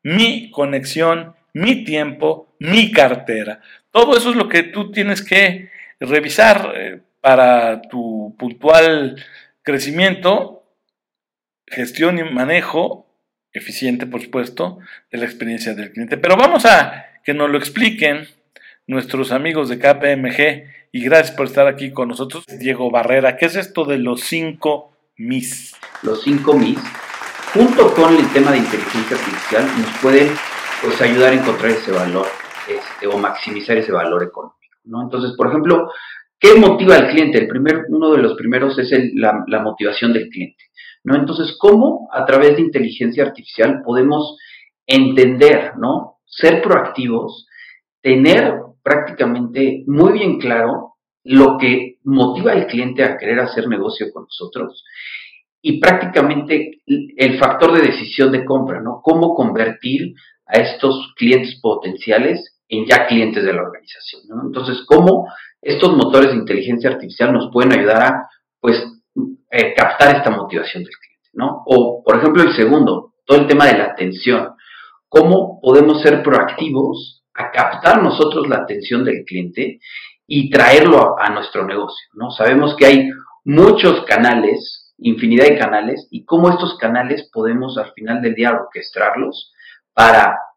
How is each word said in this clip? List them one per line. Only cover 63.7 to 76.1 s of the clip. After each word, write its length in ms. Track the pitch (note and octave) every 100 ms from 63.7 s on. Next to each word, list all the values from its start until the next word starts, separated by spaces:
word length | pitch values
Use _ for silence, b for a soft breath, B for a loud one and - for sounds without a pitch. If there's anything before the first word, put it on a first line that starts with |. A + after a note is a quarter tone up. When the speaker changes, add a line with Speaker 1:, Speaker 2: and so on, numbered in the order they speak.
| - _ - - - G#2
Speaker 2:
¿no? 200 | A2+ C3+
Entonces, 360 | C3 B2+ A#2+ -
cómo 440 | D3+ F3+ - B B B _
estos 340 | - C#3+ F3+ D3+
motores 360 | B2+ C3+ C3+
de 60 | A#2+
inteligencia 520 | - C#3 B2 A#2 C3
artificial 420 | A#2+ - - A#2+
nos 200 | A#2 A2+
pueden 180 | A#2+ B2+
ayudar 300 | - G2+ A2
a, 280 | B2+ D#3 B B _ _
pues, 240 | A#2+ - - _ _ - - - _
eh, 240 | A#3+ - -
captar 400 | A2+ - C#3+ C#3
esta 160 | A2+
motivación 520 | G2+ F#2+ E2+ - F#2
del 100 | F2
cliente, 360 | - _ _ _
¿no? 280 | A2+ C3+ - C#3
O, 360 | B2 A#2 -
por 140 | - -
ejemplo, 240 | D#3 D#3+
el 140 | D#3+ -
segundo, 580 | A2 D3+ A2+ F#2 - _ -
todo 160 | C#3+
el 40 | D3
tema 220 | D3 C#3+
de 100 | G#2+
la 60 |
atención. 720 | G2+ - F#2 F#2 B2 B2 - _ b b b b _
¿Cómo 540 | D#3 E3 F#3 - -
podemos 400 | C3 C#3 D3+ D3+
ser 220 | D3+